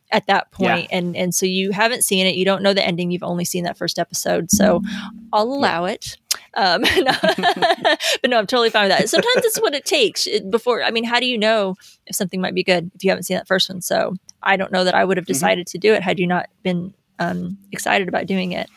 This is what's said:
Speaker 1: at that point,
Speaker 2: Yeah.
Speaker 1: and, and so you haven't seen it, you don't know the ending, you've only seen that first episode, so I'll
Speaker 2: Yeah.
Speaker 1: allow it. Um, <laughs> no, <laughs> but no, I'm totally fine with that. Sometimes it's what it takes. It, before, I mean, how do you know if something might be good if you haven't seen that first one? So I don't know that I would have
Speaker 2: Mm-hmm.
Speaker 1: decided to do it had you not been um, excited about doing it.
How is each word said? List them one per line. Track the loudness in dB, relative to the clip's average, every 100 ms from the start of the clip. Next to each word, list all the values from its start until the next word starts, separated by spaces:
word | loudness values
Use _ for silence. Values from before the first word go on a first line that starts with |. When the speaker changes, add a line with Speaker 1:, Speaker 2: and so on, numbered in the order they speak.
| _
Speaker 1:
at | -2 2
that | 0 0
point, | -2 0 0 -2
Speaker 2:
Yeah. | -4
Speaker 1:
and, | -2 -2
and | -2
so | 0 0
you | 0 0
haven't | 0 0 0
seen | 0 2 2
it, |
you | 2
don't | 2 2
know | 2
the | 2
ending, | 0 0 -2
you've | -4
only | -4 -4 -4
seen | -4
that | -4 -4
first | -4 -4
episode, | -4 -4 -2 -2 0
so | 2 4 2 0 -6 -10 -16 -2
I'll | 0 0
Speaker 2:
Yeah. | 0
Speaker 1:
allow | 0 0 -4
it. | -6 -10 -14 _ -8 -6
Um, | 0 2 2
<laughs> | 2 2
no, | 2 2
<laughs> |
but | 0 2 0 2 2 2 2 0 0 -2 2
no, | 2
I'm | 2
totally | 2 2
fine | 2 4
with | 2
that. | 2
Sometimes | 2 2 2 0
it's | 0
what | 0
it | -2 -2
takes. | 2 2 0 -2
It, | -2 -2
before, | -2 0 0
I | 0
mean, | -2
how | -2 -2
do | 0
you | 0
know | 2 2 0 -4 -12 _ -12
if | -6
something | -4 -4
might | -4
be | -2
good | 0 0 -2
if | -4
you | 0
haven't | 0
seen | -2 -6
that | -2
first | 0 0
one? | -4
So | -4 -2 -2 -4 -12 _
I | 0 0
don't | 0
know | 0
that | 2
I | 2
would | 2 0
have |
Speaker 2:
Mm-hmm. | -2
Speaker 1:
decided | -2 0 0 -4
to | -2
do | 2
it | 2
had | 2 0
you | 0
not | 0 -4 _
been | -4 -4 -4 -12 _ -6
um, | -4 -4 -6 -10 -12
excited | -6 0 0 0
about | -4 -2
doing | -2 -2
it. | -4 -8